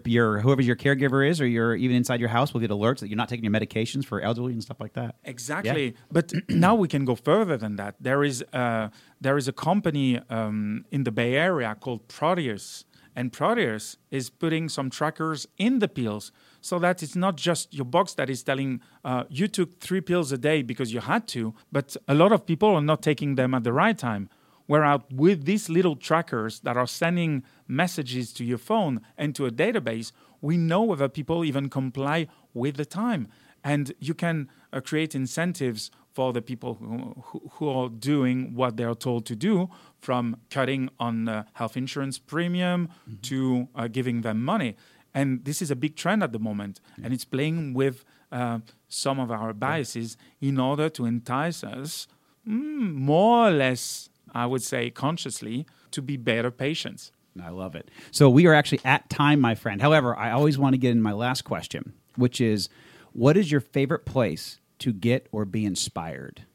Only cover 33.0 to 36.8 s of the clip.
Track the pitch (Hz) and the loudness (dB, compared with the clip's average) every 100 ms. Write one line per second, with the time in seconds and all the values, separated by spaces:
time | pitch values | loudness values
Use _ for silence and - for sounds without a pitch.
33 | 233 196 107 _ _ _ 143 147 143 - | -2 -2 -4 _ _ _ -2 -2 -2 -6
34 | 131 160 170 160 139 _ - 135 - 156 | -6 -2 -2 -2 -6 _ -10 -10 -4 -2
35 | 160 143 127 - 175 175 131 110 - _ | -2 -2 -4 -2 -2 0 -2 -4 -10 _
36 | _ - 131 120 113 123 123 110 | _ -2 0 -2 -6 -8 -8 -10